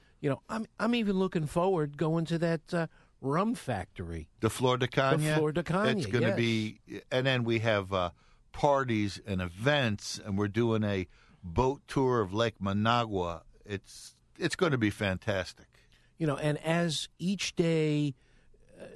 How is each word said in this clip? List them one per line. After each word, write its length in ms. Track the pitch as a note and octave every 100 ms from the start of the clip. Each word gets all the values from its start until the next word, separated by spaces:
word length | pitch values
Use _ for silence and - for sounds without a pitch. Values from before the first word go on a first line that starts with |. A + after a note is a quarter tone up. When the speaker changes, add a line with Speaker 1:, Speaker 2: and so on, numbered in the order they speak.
| _ _
Speaker 1:
You 100 | D3
know, 120 | C3 -
I'm, 180 | A3 A3 -
I'm 160 | A3
even 240 | A#3+ G#3 F#3+
looking 280 | F#3+ F3+ D3
forward 500 | E3+ F#3+ F3+ D3 C#3+
going 280 | D#3+ E3 E3
to 120 | E3
that, 360 | E3+ E3 -
uh, 120 | E3+ D#3+ - _ -
rum 320 | C3 D#3 G#3+
factory. 720 | - - G2+ - - E2+ E2 D2+ -
Speaker 2:
The 100 | A2
Flor 280 | - B2+ B2
de 100 | B2+
Caña? 300 | - C3+ D3+
Speaker 1:
The 160 | D#3 D#3
Flor 160 | D#3
de 100 | E3
Caña, 340 | - F#3 G3+ B2+
Speaker 2:
It's 80 | A2+
gonna 220 | A#2+ A#2
Speaker 1:
yes. 80 | -
Speaker 2:
be, 440 | A#2 A2 G#2+ - - A2 -
and 140 | B2+ C3+
then 180 | B2+
we 160 | A#2 A2+
have, 320 | A2+ G#2 F#2+
uh, 180 | G2 F2 - _ - _
parties 680 | - D3 C#3 B2+ A2 G2+ - -
and 140 | F#2
events, 800 | F2+ F2+ B2+ D3 A#2+ G2+ - -
and 120 | G#2 G2
we're 120 | G#2
doing 340 | G#2 A#2 A2
a 240 | G#2 G2 F2 - - -
boat 380 | F#2 E2 C3 C#3+ -
tour 340 | C#3+ C3 B2
of 140 | F#2
Lake 260 | G#2 A#2 -
Managua. 800 | G2 G2+ A2 A#2+ A2+ G2 F2 E2 - -
It's, 500 | G#2 G2 - - - - _ -
it's 180 | F3 -
gonna 220 | F3 B2+
be 120 | G#2
fantastic. 760 | - G2+ F#2 - G2 E2+ - - _ _ _ _ -
Speaker 1:
You 80 | D#3
know, 100 | C#3+
and 220 | D3+ D3
as 500 | D#3+ E3+ E3+ C#3+ - -
each 360 | F3 G3 - -
day, 580 | E3 D#3+ D#3 D3 D3 - _ _ - - - -
uh, 40 | -